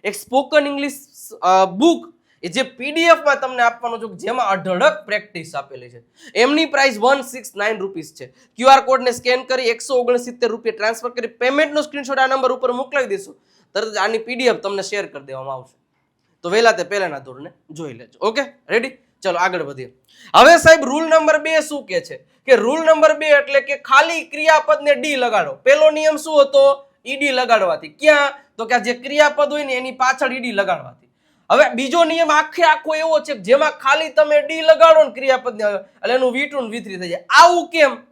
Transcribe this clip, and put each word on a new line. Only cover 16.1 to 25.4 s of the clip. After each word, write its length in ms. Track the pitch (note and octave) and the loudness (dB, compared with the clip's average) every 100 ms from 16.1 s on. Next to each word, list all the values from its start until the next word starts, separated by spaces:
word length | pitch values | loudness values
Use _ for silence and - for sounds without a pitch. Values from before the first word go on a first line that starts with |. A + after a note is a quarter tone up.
| _ _ _ | _ _ _
તો 60 | F3 | -4
વહેલા 220 | G#3 A#3 | 2 2
તે 120 | G#3+ | 2
પહેલાના 360 | F3 G3+ F3+ C#3 | -4 -4 -4 -8
ધોરણે 320 | B2+ B2+ D#3+ _ _ | -14 -20 -20 _ _
જોઈ 220 | D#3 D#3 | -16 -14
લેજો. 340 | A#2 A#2+ _ G3+ | -16 -20 _ -4
ઓકે, 140 | B3 B3+ _ _ | -4 -8 _ _
રેડી? 280 | G#3 B3+ - _ _ | -4 -4 -12 _ _
ચલો 180 | F#3+ E3+ | -4 0
આગળ 240 | F#3 F3+ | 0 0
વધીએ. 300 | C#3+ C3+ B2+ _ _ _ - F3+ | -8 -12 -18 _ _ _ 0 6
હવે 220 | C4 E4+ | 8 8
સાહેબ 280 | D#4+ D#4+ C4+ | 8 6 4
રૂલ 180 | C#4+ | -4
નંબર 340 | D#4+ D#4+ D#4 D4+ | 2 2 2 0
બે 240 | D#4 D#4+ | 0 -2
શું 240 | D4+ D4 G#3+ | -2 -10 -6
કે 160 | F3+ | -8
છે? 160 | E3+ C3+ | -8 -20
કે 380 | _ _ - A#3+ | _ _ 2 2
રૂલ 240 | A3+ D#4 | 2 0
નંબર 380 | D#4+ D#4+ D#4 D4+ | 2 4 4 2
બે 80 | D#4 | 2
એટલે 360 | C#4+ C#4 C#4 | 2 4 -2
કે 160 | C4+ C#4 | -2 -10
ખાલી 460 | - C4+ D#4+ E4 | 2 2 2 -4
ક્રિયાપદને 720 | - D4 D#4 D#4 D4+ D4+ D4 C#4 | -8 -2 2 2 2 -2 0 0
ડી 200 | D4+ C#4 | -2 -2
લગાડો. 360 | A#3+ G#3 | 0 -2